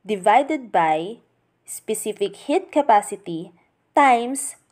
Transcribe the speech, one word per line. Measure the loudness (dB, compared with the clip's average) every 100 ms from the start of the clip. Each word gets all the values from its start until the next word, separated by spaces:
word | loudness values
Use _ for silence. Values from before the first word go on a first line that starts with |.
| -8
divided | -2 2 2 2 -4 -2
by | 0 0 0 -4 -12 _ _ _ _ -20
specific | -12 -8 -6 -6 -4 -6 -6 -2
heat | -2 0
capacity | -2 2 2 2 -8 -10 -10 -10 _ _ _ _
times | 2 4 4 0 -8 -10 -14 _